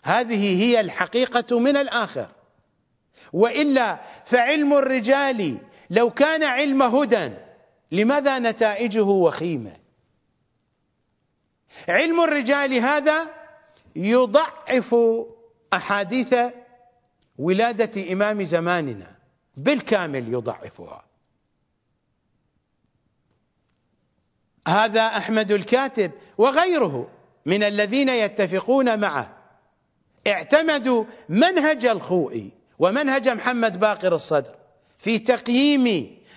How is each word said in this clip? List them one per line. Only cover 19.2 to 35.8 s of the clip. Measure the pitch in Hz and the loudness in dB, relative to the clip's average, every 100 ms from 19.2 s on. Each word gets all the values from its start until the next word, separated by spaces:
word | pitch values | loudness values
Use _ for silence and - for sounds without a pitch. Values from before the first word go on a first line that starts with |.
| _ _ _ - | _ _ _ -6
بالكامل، | 165 285 - 208 170 135 117 | -2 -2 0 -2 -2 -6 -6
يضعفها. | 123 117 - 98 - 85 - _ _ _ _ _ _ _ _ _ _ _ _ _ _ _ _ _ _ _ _ _ _ _ _ _ _ _ _ _ _ _ _ _ _ _ _ - | -6 -6 -10 -14 -20 -20 -20 _ _ _ _ _ _ _ _ _ _ _ _ _ _ _ _ _ _ _ _ _ _ _ _ _ _ _ _ _ _ _ _ _ _ _ _ -2
هذا | 185 226 220 | 0 2 0
أحمد | 220 220 202 220 208 | 0 -4 -2 -2 0
الكاتب | 208 170 247 269 254 180 - - - | -2 0 0 0 -2 -4 -6 -16 0
وغيره | 247 269 370 330 202 135 120 - _ _ 143 | 2 4 2 0 0 -4 -10 -16 _ _ -2
من | 196 | 0
الذين | 208 202 208 254 269 | 0 0 0 0 0
يتفقون | 247 208 202 190 185 202 269 254 214 | 0 -2 -2 -2 -2 0 2 2 0
معه | 202 143 113 - _ _ _ _ _ _ _ _ 208 | -2 -4 -8 -16 _ _ _ _ _ _ _ _ -2
اعتمدوا | 190 160 294 320 294 240 240 214 - - | -2 2 2 4 0 0 0 -2 -14 -4
منهج | 180 339 370 294 302 233 | 2 2 2 0 0 0
الخوئي | 208 - 180 139 117 101 _ _ _ | -2 -2 -2 -2 -6 -12 _ _ _
ومنهج | 170 240 285 269 240 | 0 2 0 0 0
محمد | 226 - 247 226 180 | -2 -4 0 -2 2
باقر | 214 202 185 165 | 0 0 0 -2
الصدر | - 151 139 - _ _ _ _ | 0 -2 -2 -18 _ _ _ _
في | 202 226 | -2 -2
تقييم | 220 240 233 240 285 285 | 0 0 2 2 4 4